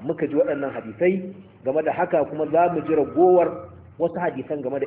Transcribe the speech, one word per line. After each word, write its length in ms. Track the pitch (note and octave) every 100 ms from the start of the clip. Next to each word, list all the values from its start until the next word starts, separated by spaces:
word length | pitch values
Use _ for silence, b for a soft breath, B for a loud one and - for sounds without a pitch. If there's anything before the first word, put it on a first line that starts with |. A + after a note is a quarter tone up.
| B2
muka 220 | D#3+ D#3+
ji 80 | D3
waɗannan 340 | E3 C#3+ C#3
hadisai. 640 | A#2+ A2 G#2+ F3+ G3 - - - - B2+
Game 160 | D3+
da 100 | D#3
haka 300 | C#3 F3 E3+ C#3
kuma 200 | D3+ D3+
za 180 | D#3+ F3
mu 100 | E3+ D3
ji 80 |
ragowar 760 | D#3 C#3 - F#3 F3+ E3 - - - - -
wasu 220 | E3 F3
hadisan 420 | F3 C3+ - D3+
game 160 | B2+
da 60 | C#3